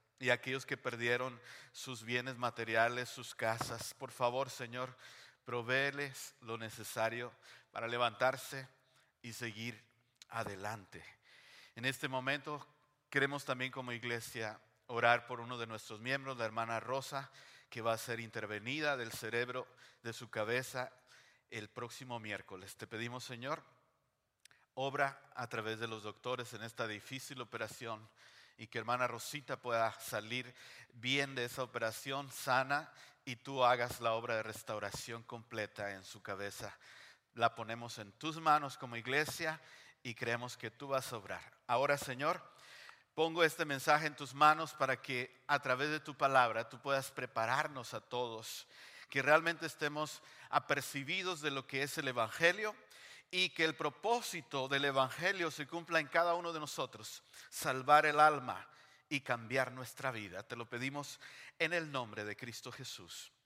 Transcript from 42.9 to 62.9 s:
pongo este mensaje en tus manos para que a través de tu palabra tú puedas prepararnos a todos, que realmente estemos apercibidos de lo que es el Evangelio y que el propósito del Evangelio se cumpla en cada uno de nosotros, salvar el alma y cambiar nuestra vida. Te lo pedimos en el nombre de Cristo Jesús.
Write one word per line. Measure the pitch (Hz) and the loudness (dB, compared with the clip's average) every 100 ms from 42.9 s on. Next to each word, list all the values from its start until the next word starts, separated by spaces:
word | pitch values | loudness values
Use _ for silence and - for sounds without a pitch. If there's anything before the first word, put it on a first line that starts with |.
| - _ | -20 _
pongo | - 165 165 | 0 2 6
este | 160 165 | 4 4
mensaje | 151 135 156 151 156 | -2 0 6 6 4
en | 143 | -4
tus | 135 | -4
manos | 135 151 160 156 | 8 8 8 2
para | - 135 123 | 0 2 2
que | - 127 131 - - | 0 -2 -4 -6 0
a | 143 | 2
través | 131 127 147 | 4 2 2
de | 151 | 0
tu | 151 135 | -4 2
palabra | 139 135 117 110 117 | 6 8 8 4 -2
tú | 123 | -4
puedas | 139 135 131 | 0 0 0
prepararnos | - 127 - 113 135 151 139 117 | -4 -4 0 2 2 2 -4 -8
a | 113 | -8
todos, | - 123 123 110 113 - - - - - - | -4 -2 -2 -4 -8 -12 -12 -18 -20 -18 -4
que | 139 | 2
realmente | 131 156 165 156 160 | 8 8 8 0 -4
estemos | - 147 147 151 - - - - | -2 -2 0 -4 -6 -16 -20 0
apercibidos | 143 - 143 - 143 139 185 185 165 | 0 2 0 0 -6 -4 -2 -2 -2
de | 147 | -2
lo | 139 - | -2 -2
que | 139 | -2
es | 139 - | -2 -2
el | 139 | -2
Evangelio | 123 110 - 170 196 214 - - - - - - | 0 0 6 6 6 0 -6 -14 -20 -18 -20 -6
y | 180 180 | 0 0
que | - | 4
el | 160 - | 2 4
propósito | 151 - 208 233 - 175 - 139 131 | -2 0 0 0 0 -8 -4 -2 2
del | 139 143 | 2 4
Evangelio | 135 131 139 180 196 165 | 4 4 2 0 2 0
se | 151 139 | -2 -6
cumpla | 170 165 165 | -6 2 2
en | 143 | 4
cada | 170 170 | 4 4
uno | 170 170 | 4 0
de | 160 | -4
nosotros, | 147 - 127 107 107 - - - - | -6 -4 -4 -6 -12 -14 -16 -20 -14
salvar | - 156 131 131 147 151 | -4 0 2 8 10 10
el | 147 | 10
alma | 151 147 123 92 - - - - - | 8 8 0 -6 -8 -20 -20 -20 -4
y | 143 | -4
cambiar | - 117 113 131 123 | 0 -2 0 2 2
nuestra | 127 123 - 135 | -2 -10 -4 -4
vida. | 113 101 90 | -4 -6 -8
Te | - 120 | -8 -8
lo | 117 | -6
pedimos | 120 131 143 139 - - - - - | -4 -4 -4 -8 -12 -16 -18 -10 -2
en | 165 | 0
el | 170 156 | 0 -2
nombre | 139 113 107 | -4 -4 -6
de | 104 104 | -6 -6
Cristo | 120 110 127 | -8 -10 -10
Jesús. | 127 127 | -10 -10